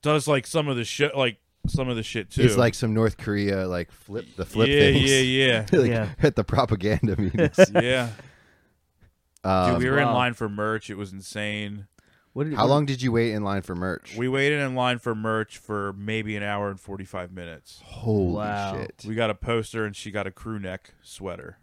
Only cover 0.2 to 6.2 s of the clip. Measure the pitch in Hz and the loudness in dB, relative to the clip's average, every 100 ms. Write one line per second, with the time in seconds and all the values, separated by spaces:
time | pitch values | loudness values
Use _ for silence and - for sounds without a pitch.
0.2 | 143 147 - 165 147 127 113 - 147 139 | 2 0 2 -2 -2 -2 -4 0 -2 2
1.2 | 127 104 _ _ - - 131 117 110 117 | -2 -2 _ _ -4 -2 -2 -2 -4 -6
2.2 | 95 - 120 104 117 - 117 110 113 - | -6 4 4 6 2 2 0 2 2 0
3.2 | - 101 101 98 92 90 85 - - 104 | -4 0 0 0 -2 -4 -6 -12 -12 -12
4.2 | 107 - 87 107 120 143 143 139 135 135 | -12 -10 -6 2 4 6 6 6 6 4
5.2 | 131 131 135 117 107 185 123 117 104 - | 4 4 4 2 2 4 4 2 -2 2